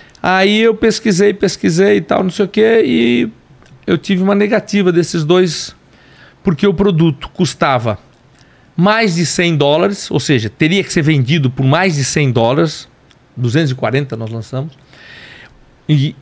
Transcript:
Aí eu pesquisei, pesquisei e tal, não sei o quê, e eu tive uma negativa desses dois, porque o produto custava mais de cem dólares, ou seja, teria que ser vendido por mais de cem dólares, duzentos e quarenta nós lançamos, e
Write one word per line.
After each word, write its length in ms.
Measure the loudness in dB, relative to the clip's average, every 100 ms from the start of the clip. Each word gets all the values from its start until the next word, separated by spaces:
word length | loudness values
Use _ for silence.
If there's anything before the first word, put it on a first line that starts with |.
| -20 -6
Aí 380 | -2 2 2 2
eu 120 | 2
pesquisei, 600 | 2 0 0 0 2 2
pesquisei 640 | 2 -4 -2 -2 2 2 2
e 20 |
tal, 220 | 0 -2
não 80 | -2
sei 160 | -2 -2
o 20 |
quê, 340 | 2 2 2
e 460 | 2 2 2 0 -2 -8 _ -20 -20 -12 -4
eu 120 | -2
tive 240 | 0 0
uma 120 | 0
negativa 560 | 0 0 -2 -2 0 2
desses 340 | 0 0 -2
dois, 520 | 0 2 2 -2 -12 -16 _ _ -20 -20 -20 _
porque 240 | -4 0 0
o 60 |
produto 560 | 2 0 2 0 0 -8
custava 640 | -4 -4 -2 -2 0 -2 -6 _ _ _ _ _ _ _
mais 400 | 0 2 2 0
de 120 | 0 -2
cem 280 | 0 0
dólares, 560 | 2 2 2 0 -4 -6
ou 100 | -4
seja, 280 | 0 -2 -2
teria 340 | -2 0 0
que 80 | -2
ser 100 | 0
vendido 480 | 0 0 0 0 0
por 160 | 0 0
mais 300 | 2 0 -2
de 80 |
cem 260 | -2 0 0
dólares, 560 | 2 2 2 -2 -4 -18 _ _ _ _ -6
duzentos 360 | -2 0 -2
e 20 |
quarenta 420 | -2 -2 -2 -4 -8
nós 140 | -10
lançamos, 420 | -10 -10 -8 -10 -14 _ -20 -20 -20 -20 -20 -20 -20 _ _ -2
e 280 | 0 0 -4